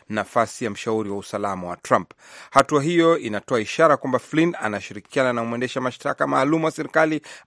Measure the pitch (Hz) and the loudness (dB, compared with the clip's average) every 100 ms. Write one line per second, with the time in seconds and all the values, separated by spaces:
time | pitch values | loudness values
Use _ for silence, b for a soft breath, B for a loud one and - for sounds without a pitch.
0 | - 104 98 123 110 - 117 101 117 110 | -8 -6 -2 0 -2 -2 -8 -6 -4 -4
1 | 101 101 - 104 101 92 87 87 - 113 | -4 -8 -8 -6 -4 -6 -8 -8 0 0
2 | 87 - B B B 139 135 151 147 170 | 0 -16 B B B 4 4 2 2 4
3 | 165 165 117 104 - 120 104 - 160 139 | 4 2 -2 -8 -2 -2 -2 2 4 4
4 | 135 127 - 156 170 170 110 101 - 104 | 0 -4 -2 0 0 0 -4 -6 -8 -16
5 | - 139 127 120 117 120 127 131 127 - | -6 -2 0 0 -4 -4 -4 -4 -4 -4
6 | 143 143 147 139 139 160 160 156 147 160 | -6 -2 0 2 2 2 0 -4 -2 2
7 | 160 151 B B | 2 0 B B